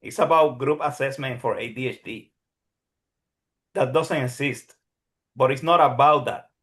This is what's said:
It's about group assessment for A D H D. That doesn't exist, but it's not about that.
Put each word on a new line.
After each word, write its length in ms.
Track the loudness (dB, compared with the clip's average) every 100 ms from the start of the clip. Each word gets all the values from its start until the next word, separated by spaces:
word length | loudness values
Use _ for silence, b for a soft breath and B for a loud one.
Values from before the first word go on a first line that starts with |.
It's 160 | -16 -2
about 400 | 2 4 4 2
group 220 | -2 -2
assessment 580 | -2 -4 -6 -4 -8 -6
for 180 | -4 -4
A 140 | -6
D 160 | -6 -8
H 140 | -8
D. 280 | -12 -14 -16 _ _ _ _ _ _ _ _ _ _ _ _ _ _
That 180 | -2 0
doesn't 300 | 0 0 -2
exist, 540 | -4 -4 -6 -6 -14 _ _ _ _ _ _ 0
but 140 | 0
it's 120 | 0
not 180 | 2 4
about 460 | 4 4 4 4 0
that. 240 | -8 -12 _